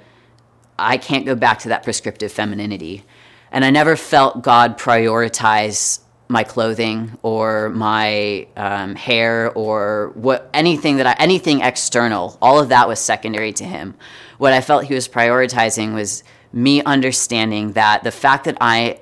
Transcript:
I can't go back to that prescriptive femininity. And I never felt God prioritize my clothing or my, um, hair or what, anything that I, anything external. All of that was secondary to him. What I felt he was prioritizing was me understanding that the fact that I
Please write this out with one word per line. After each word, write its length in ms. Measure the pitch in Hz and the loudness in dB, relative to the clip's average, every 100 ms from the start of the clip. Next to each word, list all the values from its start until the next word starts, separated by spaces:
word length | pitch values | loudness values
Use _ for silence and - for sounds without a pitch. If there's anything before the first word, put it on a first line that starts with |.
| _ _ _ _ _ _ _ - | _ _ _ _ _ _ _ -4
I 200 | 107 131 | 0 0
can't 260 | - 139 | -2 -4
go 100 | 131 | -2
back 260 | 123 123 110 | 0 2 0
to 100 | 113 | -2
that 140 | 113 | -4
prescriptive 460 | - 110 117 - 104 | -4 -6 -8 -8 -8
femininity. 720 | - 104 104 104 98 80 98 - _ _ _ _ | -4 -6 -4 -8 -8 -10 -14 -18 _ _ _ _
And 120 | 131 | 0
I 60 | 131 | 2
never 240 | 147 151 | 4 2
felt 480 | 156 - 147 139 160 | 0 2 2 2 0
God 340 | 135 120 120 110 | 4 6 4 2
prioritize 1200 | - 117 113 113 117 - 113 107 107 101 - - - _ _ | 0 2 2 0 -2 0 2 2 0 -4 -4 -6 -10 _ _
my 160 | 120 | -2
clothing 760 | 110 - 113 110 113 110 113 113 | -2 -2 -2 -2 -2 -4 -8 -6
or 480 | 113 110 110 110 110 | -4 -2 -2 -2 -4
my, 800 | 110 107 107 107 104 104 101 - - | -2 0 0 0 0 -2 -6 -10 -10
um, 400 | 101 101 98 98 | -6 -6 -8 -10
hair 560 | - 117 117 117 113 | -2 0 2 0 -2
or 580 | 113 107 107 101 107 104 | -4 -4 -2 -2 -4 -6
what, 360 | - 120 127 - | -4 -2 -2 -2
anything 440 | 147 170 151 160 139 | 0 0 0 0 0
that 100 | 123 | 2
I, 80 | 120 | 2
anything 400 | 160 185 170 139 | 2 2 2 0
external. 760 | 127 123 - 123 120 104 90 - | 0 -2 -2 0 0 -2 -6 0
All 160 | 123 143 | 4 4
of 120 | 120 | 6
that 180 | 123 117 | 4 4
was 100 | 110 | 0
secondary 540 | - 107 113 107 110 | -2 -4 -4 -6 -6
to 120 | - | -6
him. 300 | 101 87 92 - - - - - | -10 -12 -12 -16 -20 -20 -20 0
What 140 | 135 | 2
I 80 | 131 | 4
felt 240 | 127 147 | 4 0
he 100 | 135 | 0
was 120 | 131 123 | -4 -4
prioritizing 880 | 123 117 123 127 123 113 110 107 | 0 2 4 2 2 0 0 -4
was 300 | 107 101 - - _ _ | -4 -6 -10 -14 _ _
me 300 | 123 131 143 | -2 2 2
understanding 880 | 147 139 131 127 - 117 110 104 104 | 2 0 0 -2 -2 -2 -2 -2 -4
that 300 | 104 107 107 | 0 2 2
the 80 | 117 | -2
fact 340 | - 139 139 165 | -2 2 2 -2
that 100 | - | 0
I 380 | 120 113 117 - | 2 2 0 -4